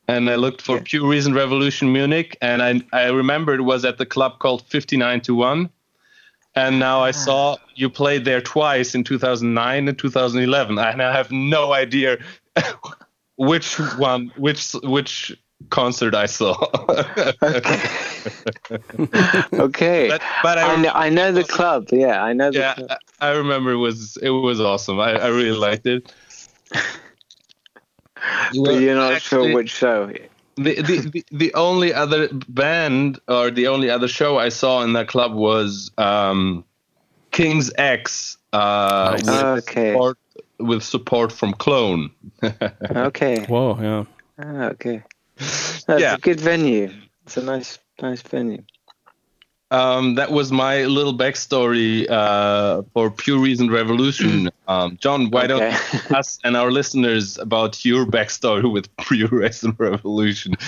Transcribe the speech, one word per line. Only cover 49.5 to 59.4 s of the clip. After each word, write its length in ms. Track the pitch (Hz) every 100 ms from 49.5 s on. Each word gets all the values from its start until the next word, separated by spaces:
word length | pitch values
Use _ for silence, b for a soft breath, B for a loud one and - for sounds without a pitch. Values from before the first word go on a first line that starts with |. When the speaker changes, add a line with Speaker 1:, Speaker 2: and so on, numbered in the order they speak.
| _ _
Speaker 1:
Um, 440 | 127 131 127 131 123
that 160 | 139
was 180 | 147 135
my 340 | 131 131 139 131
little 280 | 139 143 123
backstory, 880 | 131 135 - 135 120 117 113 110 -
uh, 720 | 113 104 101 104 101 104 87 101
for 160 | 117 110
Pure 300 | 107 - 139
Reason 320 | 131 123 120
Revolution. 800 | 113 113 117 135 139 - 101 90
Speaker 2:
<clears throat> 60 | - -
Speaker 1:
Um, 260 | 92 90 90
John, 300 | 139 143 120
why 160 | 123 127
don't 140 | 135
Speaker 2:
Okay. 520 | 110 - - 117 -
<laughs> 0 |
Speaker 1:
us 240 | 139 139 -
and 120 | 120 120
our 140 | 123
listeners 680 | 131 139 135 120 113 98 -
about 460 | 110 110 110 110
your 220 | 120 123 113
backstory 640 | 110 104 - 123 104 120
with 160 | 104 98 -
<laughs> 100 | -
Pure 200 | 110 110
Reason 440 | 123